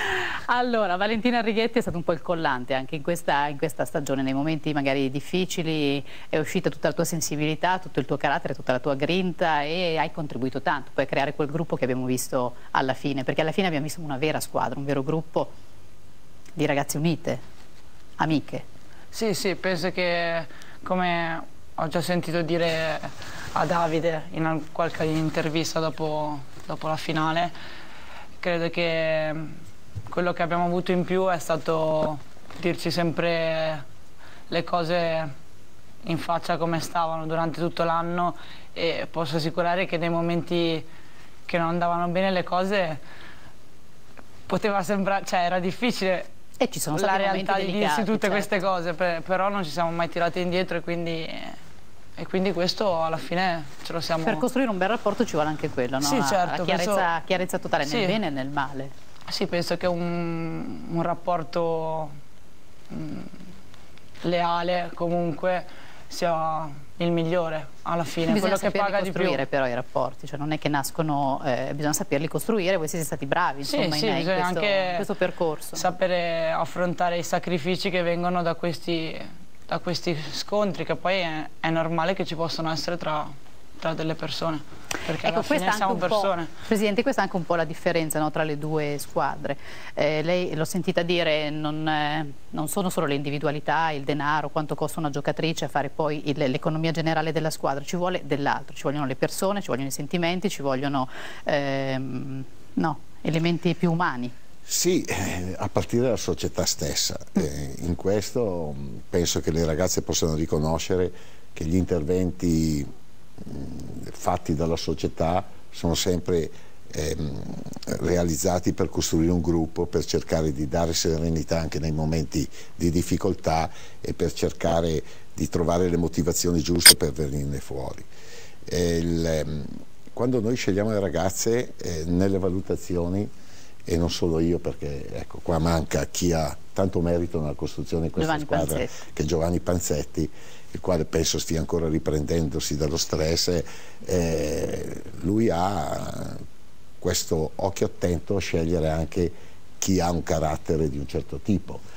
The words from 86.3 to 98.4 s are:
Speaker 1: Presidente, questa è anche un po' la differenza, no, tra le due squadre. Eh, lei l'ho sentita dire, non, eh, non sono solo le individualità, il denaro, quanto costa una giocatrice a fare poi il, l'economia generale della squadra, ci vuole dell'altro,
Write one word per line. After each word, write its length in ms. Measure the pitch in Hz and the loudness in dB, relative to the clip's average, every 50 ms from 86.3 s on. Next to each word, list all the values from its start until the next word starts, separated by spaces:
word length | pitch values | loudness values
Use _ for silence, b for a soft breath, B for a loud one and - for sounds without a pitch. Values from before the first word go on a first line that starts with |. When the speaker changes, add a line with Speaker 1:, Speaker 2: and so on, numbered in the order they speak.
| 185 170 165 156 - - - - | 2 2 0 -4 -4 -4 0 2
Speaker 1:
Presidente, 340 | 226 202 214 214 202 - - | 4 4 4 4 4 4 4
questa 200 | 277 254 - 196 | 4 4 4 2
è 20 | |
anche 100 | 180 - | 2 2
un 80 | 190 160 | 0 0
po' 120 | - 175 | 2 2
la 80 | 170 165 | 2 2
differenza, 560 | 151 160 - - 180 165 170 160 156 - 156 | 0 0 0 2 2 4 4 2 2 2 2
no, 100 | 156 151 | 2 2
tra 140 | 151 165 156 | 2 2 2
le 120 | 156 151 147 | 2 0 -2
due 380 | 147 156 156 156 151 147 147 143 | -2 0 0 2 2 0 -2 -2
squadre. 560 | - - - 170 151 139 143 151 151 - 139 - B B B B B B B | -4 -2 0 0 2 0 0 -2 -2 -4 -4 -4 B B B B B B B
Eh, 280 | - 143 147 156 156 151 | 2 2 4 4 2 2
lei 320 | 165 180 180 180 175 - | 2 2 2 2 0 0
l'ho 100 | 151 160 | 0 0
sentita 380 | - - 190 160 - 175 - 175 | 0 0 -2 0 2 2 2 2
dire, 480 | 170 180 175 170 160 151 151 151 147 | 2 2 2 4 4 4 2 2 0
non, 380 | 147 151 151 151 151 156 156 156 | -2 -2 -2 -2 -2 0 0 0
eh, 440 | 156 151 151 147 151 156 156 147 139 - - - | 2 2 2 0 0 -2 -2 -4 -6 -8 -8 -6
non 180 | - 156 156 151 | -4 -4 -4 -2
sono 220 | - 208 196 185 | 0 0 0 0
solo 160 | - - 175 | 2 2 2
le 80 | 143 143 | 2 2
individualità, 760 | 139 143 143 139 147 147 151 139 151 - - 147 156 165 160 | 0 0 -2 -2 0 0 0 0 0 0 0 2 2 2 0
il 140 | 156 139 139 | 0 -2 -2
denaro, 460 | 135 147 151 139 147 151 156 147 143 | -2 0 0 2 2 2 2 0 0
quanto 260 | - 165 156 151 151 | -2 -2 -2 -2 -2
costa 240 | - 160 151 - - | -2 -2 -2 -2 0
una 100 | 160 147 | -2 -2
giocatrice 540 | 139 147 143 - 151 - 156 160 165 - 160 | 0 0 0 0 0 0 0 0 0 0 -2
a 40 | 135 | -2
fare 200 | - 147 131 139 | 0 0 -2 -2
poi 400 | - - 160 147 151 151 131 - | -2 0 0 0 0 -2 -2 -2
il, 60 | 143 151 151 127 | 0 2 2 2
l'economia 440 | 131 151 - 160 156 156 160 165 156 | 2 0 0 0 0 0 0 0 0
generale 400 | 170 156 160 160 156 156 165 151 | 2 2 2 2 2 2 0 0
della 180 | 160 156 160 | 0 0 0
squadra, 320 | - - - 156 135 139 147 | -2 0 0 0 0 0 -4
ci 140 | - - | -4 -2
vuole 260 | 175 175 180 185 - - | -2 0 0 -2 -2 -2
dell'altro, 520 | 143 151 139 | -2 -2 0